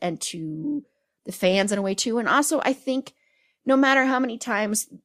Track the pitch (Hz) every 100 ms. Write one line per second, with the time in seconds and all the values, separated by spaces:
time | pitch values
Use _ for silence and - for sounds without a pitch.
0 | 175 160 - 170 160 156 294 294 - _
1 | _ _ - - 185 196 196 202 196 190
2 | 247 233 220 254 294 311 - 269 - 262
3 | - _ _ _ _ _ - 269 269 269
4 | 262 254 254 226 247 208 208 214 - -